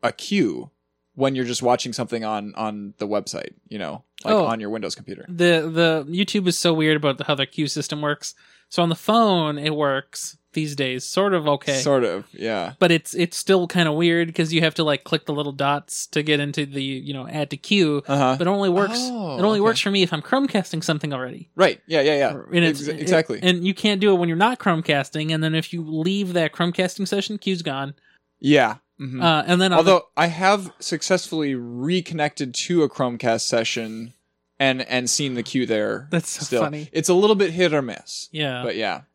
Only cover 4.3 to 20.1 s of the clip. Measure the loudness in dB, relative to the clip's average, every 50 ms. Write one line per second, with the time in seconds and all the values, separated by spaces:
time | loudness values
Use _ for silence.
4.3 | 2 2 2 2 0 -4 -4 -6 -6 -6 -6 -8 -10 -10 -12 -14 -16 -14 -14 -8
5.3 | -2 2 4 4 4 4 2 0 0 2 2 4 2 0 -2 -2 -2 -2 -2 0
6.3 | 0 0 0 0 0 0 2 2 2 4 4 2 2 2 2 0 -2 -2 -2 -2
7.3 | 0 0 -2 -4 -2 -2 -2 -2 -2 -4 -6 -6 -6 -4 -4 -4 -4 -4 -8 -14
8.3 | -14 _ _ _ _ _ _ _ 0 2 2 2 2 0 0 2 4 4 6 4
9.3 | 4 2 0 -2 -2 -4 -4 -2 0 0 0 0 0 -2 -4 _ -10 -12 -12 -12
10.3 | -14 _ _ _ -6 -4 -4 -4 -2 -4 -2 -2 -4 -4 -6 -4 0 0 2 2
11.3 | 2 2 2 2 0 0 0 0 0 0 2 2 4 4 2 2 -2 -4 -8 _
12.3 | -10 -6 -4 -2 -2 -2 -4 -4 -2 2 4 4 4 4 0 -2 -4 -2 -2 -2
13.3 | -2 -4 0 4 4 4 4 2 2 2 2 2 2 2 2 2 2 2 0 -2
14.3 | -2 -2 -2 0 2 2 2 2 2 0 0 0 0 -2 -2 -2 -4 -4 -2 -4
15.3 | -4 -4 -4 -4 -4 -2 0 0 0 -2 -4 -8 -10 -10 -8 -6 -4 -2 0 0
16.3 | 0 0 0 -2 -4 -6 -6 -6 -6 -8 -6 -6 -8 -8 -10 -10 -10 -10 -10 -8
17.3 | -6 -6 -6 -6 -8 -8 -2 0 2 4 4 4 2 0 0 0 2 2 4 4
18.3 | 2 2 2 0 2 2 2 2 2 2 2 0 0 -2 -4 -4 -4 -6 -6 -6
19.3 | -2 0 2 2 2 4 2 2 2 0 0 0 2 2 2 2